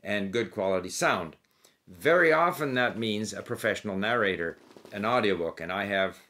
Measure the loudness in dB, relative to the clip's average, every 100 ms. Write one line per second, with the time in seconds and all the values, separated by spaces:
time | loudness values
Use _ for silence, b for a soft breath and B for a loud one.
0 | -4 -4 -2 -2 -2 -2 0 0 -2 -2
1 | 0 0 -4 -12 _ b b b _ -2
2 | 4 6 6 4 2 0 -2 2 0 0
3 | -2 -2 -4 -8 -8 -2 -2 -2 -2 -2
4 | 0 2 2 2 -2 -6 -16 -20 -14 -4
5 | 0 2 2 2 -2 -4 -6 -4 0 0
6 | 0 -2 -20